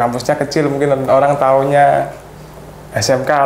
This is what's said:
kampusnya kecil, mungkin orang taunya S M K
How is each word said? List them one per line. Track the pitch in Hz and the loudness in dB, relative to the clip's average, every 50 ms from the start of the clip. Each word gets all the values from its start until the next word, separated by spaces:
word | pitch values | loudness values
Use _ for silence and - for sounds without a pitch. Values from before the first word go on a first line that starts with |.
kampusnya | 120 120 120 123 - - 147 147 | 0 -2 -2 -2 -2 -2 -2 -2
kecil, | 135 - - 160 147 139 | -4 -4 -2 -2 0 0
mungkin | 139 135 143 143 139 131 135 | 0 -2 0 0 0 0 0
orang | 123 127 135 143 143 143 | 2 2 4 4 2 2
taunya | 143 139 131 135 135 135 139 143 143 143 139 139 139 139 - - - - - - - - - - - - - - - - - - | 2 2 2 2 2 2 2 4 4 4 4 4 2 -2 -4 -10 -16 -20 -20 -20 -20 -20 -20 -20 -20 -20 -20 -20 -20 -14 -8 -6
S | - - - | -2 0 0
M | 131 131 131 160 | 0 0 0 0
K | 151 143 139 | 2 2 2